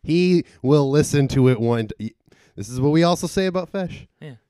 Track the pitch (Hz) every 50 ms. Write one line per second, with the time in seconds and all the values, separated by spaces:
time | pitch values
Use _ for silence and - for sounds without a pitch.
0 | - - 156 175 180 180 180 170 - - _ _ - 131 151 147 139 135 139 151
1 | 147 - - 143 139 131 135 135 127 131 127 107 117 117 120 113 113 101 - -
2 | 107 110 - _ _ _ _ _ _ _ _ - 98 117 123 127 131 147 151 165
3 | 170 170 175 - - 160 - 196 190 185 175 185 170 - - 196 185 - - -
4 | - - _ _ 151 147 123 - _